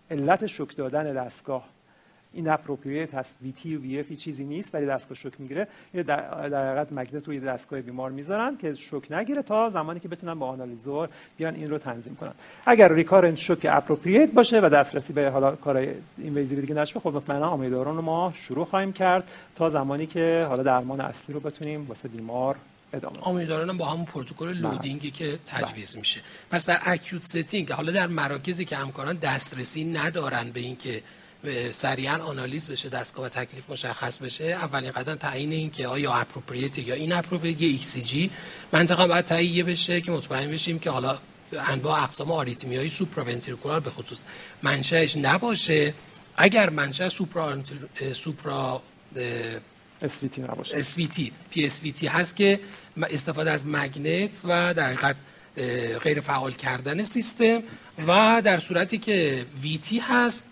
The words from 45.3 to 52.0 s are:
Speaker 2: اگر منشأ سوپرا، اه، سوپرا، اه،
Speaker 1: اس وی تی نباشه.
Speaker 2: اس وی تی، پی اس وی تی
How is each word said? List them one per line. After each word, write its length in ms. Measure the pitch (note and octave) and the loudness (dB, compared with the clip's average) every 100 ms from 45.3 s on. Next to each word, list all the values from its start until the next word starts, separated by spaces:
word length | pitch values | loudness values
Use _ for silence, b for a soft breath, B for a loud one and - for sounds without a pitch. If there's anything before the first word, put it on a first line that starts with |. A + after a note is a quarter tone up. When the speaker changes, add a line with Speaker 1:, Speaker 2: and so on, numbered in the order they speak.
| F3 A#3 G3+ - D#3 D3 D3+ B B - - | 2 2 0 2 2 2 -2 B B -8 4
Speaker 2:
اگر 320 | F#3+ A3 F#3+ | 6 8 4
منشأ 400 | D#3 C#3 C3+ F#3 | 2 -2 -2 -4
سوپرا، 480 | - F#3 E3+ D#3 C#3 C3+ C#3 C3 - | -2 -4 -2 -2 -4 -8 -12 -14 -8
اه، 120 | C3+ | -6
سوپرا، 680 | B2+ D#3+ D3 D3+ C#3 C3 C3 - - - B2+ | -6 -6 -6 -6 -4 -2 -4 -10 -20 -14 -8
اه، 80 | B2 A#2+ A#2 A2+ - - - - | -4 -4 -6 -8 -14 -20 -20 -8
Speaker 1:
اس 220 | D3 - | -6 -4
وی 60 | C3+ | -6
تی 120 | C3+ | -6
نباشه. 360 | B2+ - - D3 | -8 -8 -6 -4
Speaker 2:
اس 200 | C3+ E3+ | -2 -2
وی 100 | E3 | -2
تی، 240 | - B2+ - - | -2 -6 -8 -6
پی 160 | D#3+ D3 | -2 0
اس 180 | - | -2
وی 80 | D3+ | -6
تی 160 | - | -4